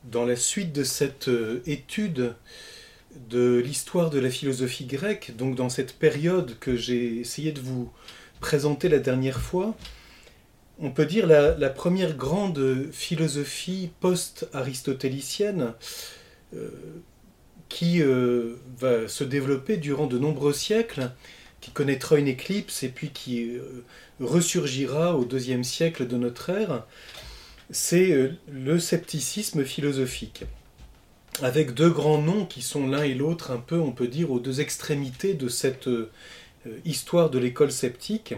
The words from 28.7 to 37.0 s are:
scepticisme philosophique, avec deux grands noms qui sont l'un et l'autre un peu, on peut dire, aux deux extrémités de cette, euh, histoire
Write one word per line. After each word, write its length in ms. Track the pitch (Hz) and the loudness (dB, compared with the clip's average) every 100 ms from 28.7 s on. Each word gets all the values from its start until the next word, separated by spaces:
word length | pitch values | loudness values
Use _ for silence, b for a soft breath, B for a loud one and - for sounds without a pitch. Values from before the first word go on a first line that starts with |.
| 170 | 0
scepticisme 840 | - 170 - 160 - 208 214 160 131 | 2 -2 -2 -6 -4 -4 -4 -2 -2
philosophique, 800 | - 147 135 131 - 110 - - - - _ - - _ - _ - | 0 -2 0 -2 -4 -10 -12 -14 -14 -20 _ -20 -20 _ -20 _ -2
avec 320 | 131 135 143 | 2 2 2
deux 160 | 127 165 | 6 6
grands 320 | 160 147 151 | 6 4 4
noms 240 | 151 202 190 | 4 2 0
qui 160 | - | -6
sont 260 | 127 147 135 | -6 -2 0
l'un 160 | 139 | 2
et 100 | 147 | 0
l'autre 380 | 131 147 165 - | 0 0 -2 -4
un 60 | 123 | -6
peu, 200 | 123 170 | -2 0
on 140 | 151 | 0
peut 160 | 120 123 | 0 -2
dire, 240 | 135 165 | 0 0
aux 80 | 123 | 0
deux 220 | 127 131 | -2 -2
extrémités 720 | 156 - - 143 135 127 196 | -2 -4 -2 -2 -2 -2 -2
de 160 | 180 127 | 0 -2
cette, 400 | - 135 131 - | 0 0 0 -2
euh, 200 | 120 110 B B B B B 117 120 170 | -2 -2 B B B B B -14 -10 -6
histoire 440 | - | -6